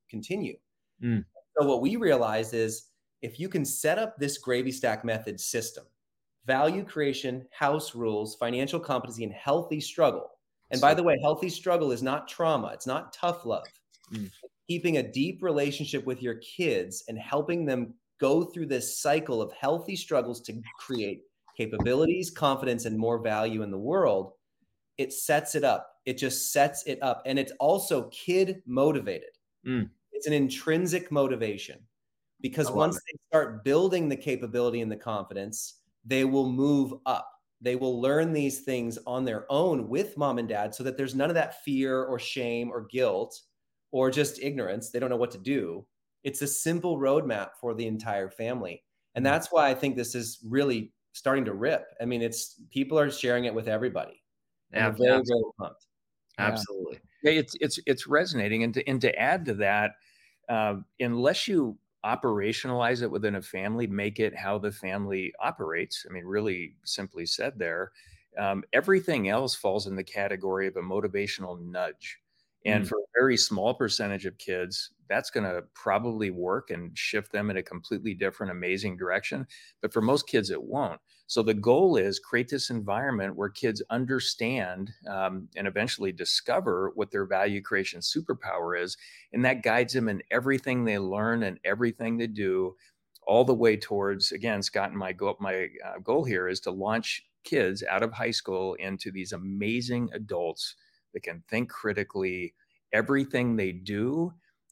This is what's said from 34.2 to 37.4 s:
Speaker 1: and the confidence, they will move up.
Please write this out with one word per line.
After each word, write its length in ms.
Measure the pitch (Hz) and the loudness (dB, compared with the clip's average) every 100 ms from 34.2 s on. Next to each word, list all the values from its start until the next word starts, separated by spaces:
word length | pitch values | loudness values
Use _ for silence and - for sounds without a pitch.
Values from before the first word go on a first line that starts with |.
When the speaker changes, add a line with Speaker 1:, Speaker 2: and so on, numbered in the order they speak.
| 147 127 120 120 120 117 | -2 -2 -2 0 2 2
Speaker 1:
and 100 | 110 | -2
the 60 | 104 | -4
confidence, 840 | 117 107 98 98 101 - - - _ _ 117 | -4 -4 -4 -8 -6 -8 -10 -14 _ _ -2
they 200 | 131 135 | 2 4
will 240 | 135 127 | 4 2
move 420 | 123 143 143 127 - 131 | 2 4 4 2 -2 -2
up. 220 | 123 - - | -2 -4 -16